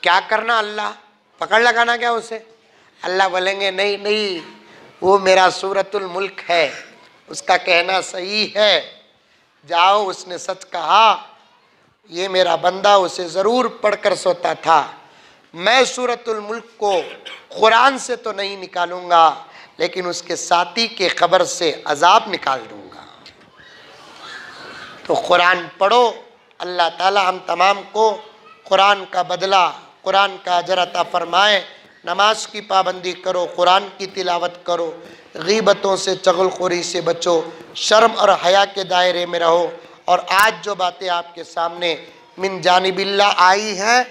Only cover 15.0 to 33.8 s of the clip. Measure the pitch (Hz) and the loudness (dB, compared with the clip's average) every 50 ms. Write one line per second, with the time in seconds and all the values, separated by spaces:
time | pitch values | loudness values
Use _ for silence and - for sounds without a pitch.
15 | - _ _ - - - _ _ _ _ - 165 180 208 240 269 254 - - 254 | -20 _ _ -20 -20 -20 _ _ _ _ -12 -4 0 2 2 2 2 0 -2 -6
16 | 254 240 240 233 240 233 220 214 208 208 220 233 214 - _ - 214 202 196 170 | -4 -4 -4 -6 -6 -8 -8 -8 -8 -10 -12 -12 -12 -18 _ -4 -2 0 0 0
17 | 139 113 - - - - - - - _ - - 214 220 226 233 247 277 269 254 | -2 -4 -14 -18 -18 -20 -20 -20 -20 _ -2 2 4 4 6 6 4 4 2 0
18 | - - 240 226 233 220 214 196 202 196 202 196 185 180 - 180 175 170 180 180 | -6 -8 -8 -8 -8 -10 -8 -6 -8 -8 -8 -10 -14 -8 -4 -4 -4 -4 -4 -10
19 | 180 175 175 165 165 156 135 - - - - - - - _ - 160 175 - 185 | -2 4 6 6 6 6 4 0 -14 -20 -20 -20 -20 -20 _ -4 -4 -4 -4 -6
20 | 180 175 165 - - - 170 - - - - - 233 226 - 233 233 214 226 - | -6 -6 -8 -8 -8 -8 -8 -8 -2 0 2 2 2 -2 -4 -6 -6 -4 -4 -4
21 | 190 170 - - 180 170 175 185 175 - - - 175 156 131 - - - 151 147 | -2 -2 0 0 2 2 4 2 2 0 -2 -2 -2 -2 -2 -4 -4 -6 -2 2
22 | 165 175 202 226 - 214 175 - - 139 131 127 110 107 107 104 95 90 - - | 4 6 6 4 2 0 -8 -4 -2 -4 -4 -4 -6 -14 -18 -20 -20 -20 -20 -20
23 | - - - - - - - _ - _ _ - - - - - - - - - | -20 -20 -20 -20 -20 -20 -20 _ -20 _ _ -20 -20 -20 -20 -20 -20 -20 -20 -20
24 | - - - - - - - - - - - - - - - - - - - - | -20 -20 -20 -20 -18 -18 -16 -16 -18 -18 -18 -18 -18 -18 -16 -16 -18 -18 -18 -16
25 | - - 160 - - - 175 175 175 180 185 180 170 160 - - 190 202 226 247 | -4 -4 -2 -2 2 2 2 4 4 4 2 0 -2 -12 -4 -2 0 2 4 4
26 | 247 226 196 - - - _ _ _ _ _ _ 170 180 180 180 170 165 165 - | 2 2 -2 -6 -18 -20 _ _ _ _ _ _ -10 -8 -2 0 0 0 0 0
27 | 180 190 196 202 190 180 185 185 165 - 170 170 180 196 202 196 185 - - 208 | 0 2 2 2 0 0 -2 -4 -6 -6 -2 2 2 2 2 0 -6 -8 -2 2
28 | 220 220 202 185 - - - _ _ - - _ _ - 190 190 196 202 202 196 | 2 2 0 -2 -12 -20 -20 _ _ -20 -20 _ _ 0 2 4 4 4 2 0
29 | 185 - - 185 175 160 180 175 185 190 196 190 175 156 139 - - - _ _ | -2 -6 -6 -6 -4 -4 -4 -4 -2 2 2 2 2 2 -2 -8 -20 -20 _ _
30 | - 185 190 196 202 196 190 185 - 180 180 175 170 170 185 180 175 180 - 180 | -4 0 2 2 2 0 -2 -8 -4 -2 0 0 0 0 0 0 -2 -2 -2 -4
31 | 170 - - 175 170 170 170 185 202 208 208 190 180 - - - - - _ _ | -4 -2 -2 -4 -4 0 0 2 4 4 2 0 -2 -8 -20 -20 -20 -20 _ _
32 | - 170 175 185 202 214 220 220 - - - 208 208 214 190 190 185 185 185 180 | -8 -6 0 2 2 2 2 0 -6 -12 -12 -14 -8 0 0 0 0 0 -4 -6
33 | - 185 175 180 - 185 180 180 175 - - - 175 175 185 196 | -8 -8 -8 -6 -6 -4 -2 -2 -4 -4 -2 2 4 4 4 2